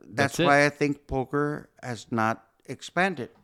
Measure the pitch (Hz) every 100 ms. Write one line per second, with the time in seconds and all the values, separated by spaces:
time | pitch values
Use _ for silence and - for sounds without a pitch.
0 | 65 107 139 - 151 143 147 143 147 143
1 | - 135 123 143 147 151 - _ 127 113
2 | - 113 110 113 _ _ - 131 - -
3 | 190 151 113 _